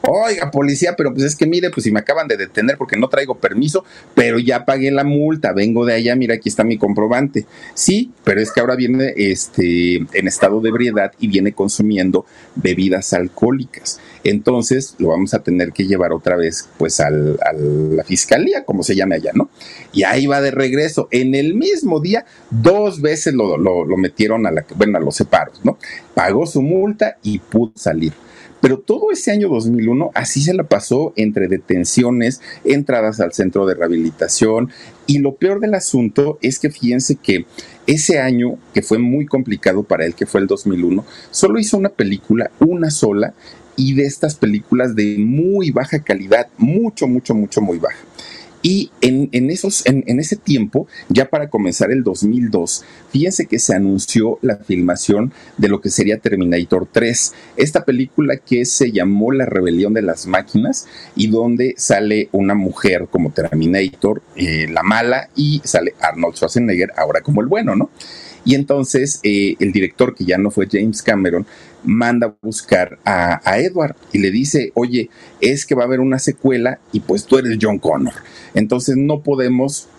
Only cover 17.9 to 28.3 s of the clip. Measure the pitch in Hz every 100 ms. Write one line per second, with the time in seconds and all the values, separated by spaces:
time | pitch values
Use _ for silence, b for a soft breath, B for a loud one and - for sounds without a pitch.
17.9 | 80 - - - 113 208 - - 98 -
18.9 | 95 95 80 80 - 294 B B B B
19.9 | - 95 127 139 143 139 135 131 135 156
20.9 | 151 - 123 127 135 151 202 349 370 277
21.9 | 156 160 226 - B B 113 113 202 208
22.9 | 165 147 156 165 131 101 76 92 90 78
23.9 | 92 92 - 107 113 104 80 76 90 104
24.9 | 92 73 - - 87 - - - - B
25.9 | B B - 90 104 160 151 139 185 202
26.9 | 208 214 - 104 101 - 110 113 - 85
27.9 | 80 85 - B